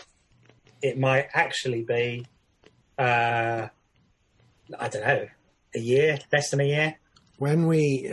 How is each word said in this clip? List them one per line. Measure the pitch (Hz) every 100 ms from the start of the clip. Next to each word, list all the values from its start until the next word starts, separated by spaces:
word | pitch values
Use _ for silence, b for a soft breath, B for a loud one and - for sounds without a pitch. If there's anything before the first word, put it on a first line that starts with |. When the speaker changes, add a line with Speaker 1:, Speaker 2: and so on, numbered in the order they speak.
| - _ _ _ _ _ _ -
Speaker 1:
It | 135 131
might | 131 131 139
actually | 151 175 - 131 117
be, | 113 117 120 120 120 _ _ _ - _ _ -
uh, | 123 120 117 117 117 113 107 _ _ _ _ _ _ _ _ _ - -
I | 113
don't | 107 113
know, | 135 104 - _ _ _ 120
a |
year, | 117 131 156 143 -
less | 147 143
than | 143
a | 143
year. | 147 156 - _ _ _ -
Speaker 2:
When | 139 160 165
we | 160 147 131 -